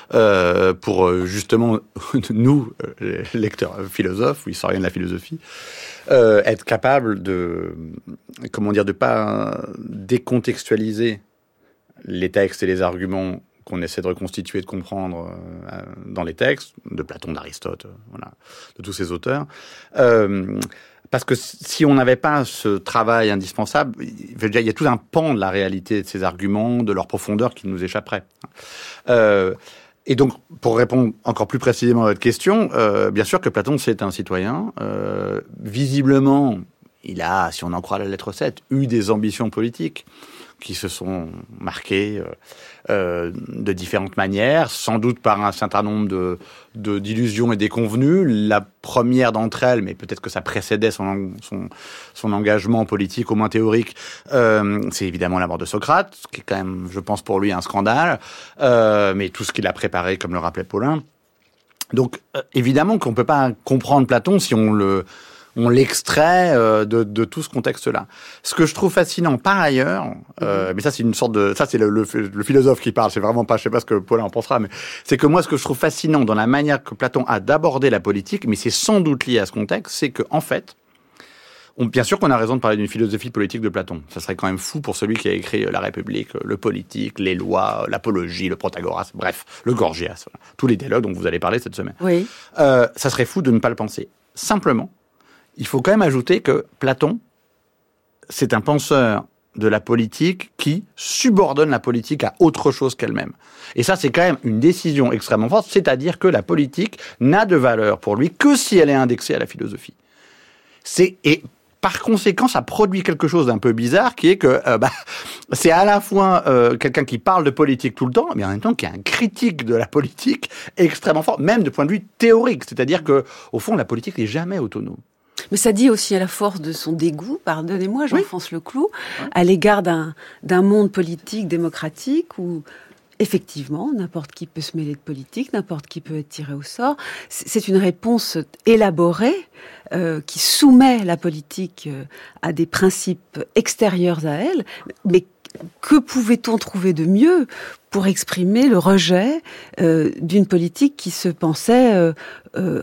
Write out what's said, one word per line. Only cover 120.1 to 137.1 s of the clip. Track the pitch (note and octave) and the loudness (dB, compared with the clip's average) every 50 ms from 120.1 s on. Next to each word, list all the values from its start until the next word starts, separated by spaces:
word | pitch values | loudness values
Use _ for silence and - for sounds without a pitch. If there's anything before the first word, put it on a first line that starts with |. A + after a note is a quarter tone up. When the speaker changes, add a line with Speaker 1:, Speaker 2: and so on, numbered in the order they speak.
| - - - B3+ - - - - - - - - - | -6 -4 -2 -2 -2 -2 -6 -12 -12 -14 -16 -12 0
Speaker 1:
extrêmement | - F3+ D#3 D3 - - - D#3 D#3 D#3 | 2 2 2 2 0 0 0 0 2 2
fort, | - - - | -2 -2 0
même | C3+ F3 A3+ A#3 F#3 | 2 2 2 2 2
de | C#3 | 0
point | - - C#3+ | 0 -2 0
de | D3+ | 0
vue | G3+ G3+ - - _ - | 0 -2 -4 -8 _ 2
théorique. | A#3 A#3 A3+ A3+ B3 B3+ G#3 B2+ - - | 6 6 6 6 6 2 0 -2 -6 -12
C'est-à-dire | A#2+ B2 B2+ C3+ E3+ F3 D#3 | -4 -2 0 0 0 -2 2
que, | D3+ C#3 C#3 C3 - - - - - - | 4 2 2 2 0 -10 -20 -18 -8 -8
au | A#2 | -6
fond, | - - A3 | -4 -2 -2
la | F3 A#2 | -2 0
politique | - A#2 A#2 - G3+ - - | -2 -4 -6 -6 -6 -6 -4
n'est | A2+ | -4
jamais | G#2 A2 D#3+ E3+ F3+ G3 F#3 | -4 -2 -4 -6 -4 -4 -4
autonome. | B2 G#2 - G#2+ G#2 G2 F#2 - - _ _ _ _ _ - - - - G3+ | -6 -6 -6 -8 -8 -8 -10 -14 -18 _ _ _ _ _ -16 -16 -10 -4 -2
Speaker 2:
Mais | |
ça | F#3+ - A#3 | 0 2 2
dit | G#3 G3+ B3+ C4+ | 4 6 6 6
aussi | A3 G#3 - - G3+ | 6 4 2 0 0
à | F#3 | 0
la | F#3 | 0
force | F#3 - - G3+ G3+ F#3 F#3 | -2 -4 -2 -2 -2 -2 -4
de | D3+ D#3 D#3+ | -8 -8 -8
son | - - D#3 E3 | -8 -4 -4 -2
dégoût, | E3 D#3+ E3+ D3+ D3+ E3+ A#3 D4 G4 - | 0 0 0 -2 -2 -8 -8 -8 -8 -4
pardonnez-moi, | F#3+ D#3+ D#3+ D#3+ F3 G3 F#3 F#3 F#3+ A3 C4+ D4+ | -4 -4 -4 -4 -6 -4 -4 -4 -4 -2 -2 -2
j'enfonce | C#4 - E4+ G4+ - - F3 - - | 0 0 0 -2 -2 -6 -10 -10 -8
Speaker 1:
Oui. | E3+ | -10
Speaker 2:
le | E3 | -10
clou, | E3 - - C4 D#4+ G#4+ - - - - - - - | -10 -8 -4 -2 -2 -2 -2 -6 -14 -12 -12 -12 -10
Speaker 1:
Ouais. | - - | -4 0
Speaker 2:
à | - F3 | 2 4
l'égard | F3 F#3+ E3+ D3+ G#3 G#3 G3+ F3+ | 4 4 4 6 4 4 4 2
d'un, | F3+ E3+ D#3+ D#3 D#3+ D#3 _ - - - - - | 0 0 -2 -2 -6 -10 _ -20 -20 -20 -14 -4
d'un | D3 F#3 F3+ F#3+ | 0 2 4 4
monde | G3 G3+ G#3+ G#3 G3 | 6 6 4 4 2
politique, | G3+ G3 F3 D#3+ E3+ D3 - - G#3+ A3 G3+ | 2 -2 -4 -4 -4 -12 -12 -12 -8 -8 -6
démocratique, | D#3+ E3+ E3+ E3+ D#3+ D#3+ - D#3+ D#3 D#3 - - C4 C#4 E4 F4 - - - | -4 -2 -2 -2 -4 -6 -6 -10 -10 -10 -8 -6 -2 -2 -2 -2 -4 -8 -10
où | F3+ F3 E3+ D#3+ D3 - - - - - _ _ _ _ _ - | -8 -6 -8 -8 -10 -14 -20 -20 -20 -20 _ _ _ _ _ -4
effectivement, | G#3+ - - F3+ - - - D3 C#3 C3 D3+ D#3+ G3+ D4+ D4 | -4 0 0 -2 -4 -4 -12 -12 -10 -8 -6 -6 -4 -4 -4
n'importe | G#3+ F3+ F3 - E3 D3 - - | -4 -4 -6 -8 -10 -12 -12 -14
qui | - F3 | -16 -16
peut | D#3+ - E3 | -14 -12 -12
se | D3+ - - | -12 -8 -6
mêler | E3 D#3 D3 D3 | -6 -6 -6 -8
de | C#3+ | -10
politique, | _ - D3+ C3+ C3+ _ - A3 C4+ - - | _ -12 -12 -12 -12 _ -8 -10 -8 -6 -4
n'importe | G#3 - - E3+ D3 - | -6 -6 -6 -8 -10 -10
qui | - - E3 | -12 -16 -16
peut | - - D#3 D3+ | -12 -10 -10 -10
être | D3 _ | -10 _
tiré | - - D3 C#3+ C#3+ | -12 -14 -12 -10 -10
au | C#3+ C#3 | -12 -12
sort. | - - - A#3+ C#4 D4 - - - | -14 -8 -4 -2 -2 -2 -2 -8 -14